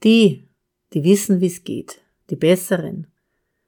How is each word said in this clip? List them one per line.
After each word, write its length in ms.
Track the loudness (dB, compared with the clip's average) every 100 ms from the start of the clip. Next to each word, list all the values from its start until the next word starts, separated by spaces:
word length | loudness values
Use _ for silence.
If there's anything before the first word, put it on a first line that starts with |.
Die, 440 | 2 4 4 0 _ _ _ _ _
die 100 | -4
wissen, 380 | 0 0 2 -2
wie's 220 | -2 -4
geht, 380 | -12 -12 -14 -20 _ _ -12
die 40 | -2
Besseren, 720 | 0 0 0 -6 -6 -12 -14 _ _ _ _ _